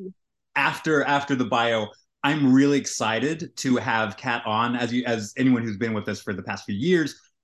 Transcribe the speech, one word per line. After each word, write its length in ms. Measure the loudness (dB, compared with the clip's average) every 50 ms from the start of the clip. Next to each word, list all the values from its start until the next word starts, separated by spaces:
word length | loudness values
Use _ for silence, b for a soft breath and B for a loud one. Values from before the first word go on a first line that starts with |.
| -12 -14 -16 _ _ _ _ _ _ _ -2
after, 480 | 0 0 0 -2 -2 -2 0 2 2 2
after 300 | 2 2 0 0 0 0
the 100 | 0 0
bio, 440 | 0 0 2 2 2 2 0 -2 -4 b b b _ _ _ 0
I'm 320 | 2 2 4 4 6 6
really 240 | 6 6 6 4 2
excited 760 | 0 -4 -4 -4 -2 -2 -2 -2 -2 -4 -4 -6 -10 -12 -10
to 200 | -6 -2 0 0
have 400 | 0 0 0 0 0 0 -2 -4
Kat 300 | -6 -4 -4 -4 -4 -2
on. 300 | -2 0 0 0 0 0
As 180 | -2 -2 -2 -2
you, 100 | -2 -2
as 300 | -2 -2 -4 -4 -6 -4
anyone 260 | 0 2 4 4 2 0
who's 140 | -2 -4
been 160 | -4 -4 -2 -2
with 160 | -4 -4 -4
us 140 | -6 -6 -6
for 100 | -8 -8
the 100 | -8 -6
past 220 | -8 -8 -8 -8
few 100 | -8 -6
years, 460 | -2 0 2 2 2 2 0 -6 b b b b _